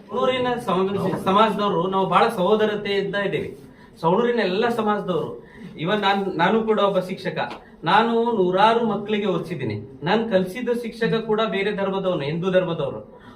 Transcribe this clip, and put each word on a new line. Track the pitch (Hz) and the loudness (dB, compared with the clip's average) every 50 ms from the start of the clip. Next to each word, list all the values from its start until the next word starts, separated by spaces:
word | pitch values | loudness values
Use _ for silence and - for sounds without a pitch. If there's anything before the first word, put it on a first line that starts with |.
| - - 208 | -12 -8 -4
ಊರಿನ | 240 262 254 254 254 247 247 240 226 - | -2 0 0 0 0 0 -2 -2 -2 -2
ಸಮ-, | 196 175 185 190 190 202 185 175 180 156 - - | -2 0 0 0 0 -2 -2 -2 -2 -2 -2 0
ಸಮಾಜದವರು | 190 190 202 220 214 196 - 208 202 180 170 170 190 | 2 4 4 4 4 2 0 -2 0 0 0 -2 0
ನಾವು | 190 190 190 | 0 0 0
ಬಹಳ | 165 175 196 226 220 | 2 2 4 4 2
ಸಹೋದರತೆಯಿಂದ | - 185 175 190 214 214 214 208 208 208 208 202 196 196 175 170 175 | 2 0 0 2 2 2 2 0 -2 -2 -4 -2 -2 -2 -2 -2 -2
ಇದ್ದೇವೆ. | 202 196 185 156 131 - - - - - - - - - - - - | -4 -2 -2 -2 -4 -6 -8 -10 -14 -18 -20 -20 -20 -20 -20 -10 -4
ಸವಣೂರಿನ | - 160 180 208 240 240 240 233 | 0 2 2 4 4 2 2 2
ಎಲ್ಲ | 202 180 185 202 233 240 | 0 0 2 0 0 0
ಸಮಾಜದವರು, | 226 226 214 208 208 196 180 175 175 151 - - - - - - - - 196 165 - - | 0 0 0 0 0 0 0 -2 -2 -2 -2 -4 -6 -10 -14 -18 -18 -18 -16 -16 -10 -6
ಇವನ್ | 147 175 208 208 | -4 -2 0 0
ನಾನ್, | 202 196 202 196 190 185 - 156 | 2 2 2 2 0 -2 0 2
ನಾನು | 170 190 214 226 214 | 2 4 4 4 2
ಕೂಡ | 220 214 208 | 2 2 2
ಒಬ್ಬ | 202 196 185 185 | 2 2 2 0
ಶಿಕ್ಷಕ. | 175 185 185 - - 170 151 160 131 - - - - - - - - | -2 -2 -4 -8 -6 -6 -4 -4 -6 -6 -8 -12 -16 -20 -16 -8 -2
ನಾನು | 160 190 214 226 233 233 226 226 | 2 4 4 4 4 2 2 2
ನೂರಾರು | 233 233 196 180 180 180 190 208 226 226 226 233 | 2 2 2 2 2 4 4 6 6 6 4 2
ಮಕ್ಕಳಿಗೆ | 220 202 196 214 214 214 202 202 | 0 0 -2 -2 -2 -2 0 0
ಓದಿಸಿದ್ದೀನಿ. | 196 175 165 - - 175 147 127 110 107 107 - - - - 139 | 0 -2 -2 -4 -6 -6 -6 -4 -4 -6 -6 -8 -12 -12 -8 -2
ನಾನ್ | 165 208 226 226 - | 0 0 0 2 2
ಕಲ್ಸಿದ | 190 185 185 180 - 247 - 240 240 233 | 0 0 0 0 -4 -6 -4 -2 -2 -2
ಶಿಕ್ಷಕ | 240 226 - - 233 - 220 226 - | -4 -6 -6 -4 -2 0 0 0 0
ಕೂಡ | - 214 214 | 0 0 0
ಬೇರೆ | 226 208 185 196 190 214 196 | 0 0 0 -2 -2 -2 -2
ಧರ್ಮದವನು, | 185 196 190 190 190 180 185 180 156 | -2 -2 -2 -2 -2 0 0 0 0
ಹಿಂದೂ | 139 143 160 170 170 190 | -2 -2 -2 -2 0 2
ಧರ್ಮದವರು. | 180 180 170 165 165 147 143 127 117 110 - - - - - - - | 2 2 2 2 0 -4 -4 -6 -6 -8 -12 -16 -18 -20 -20 -20 -20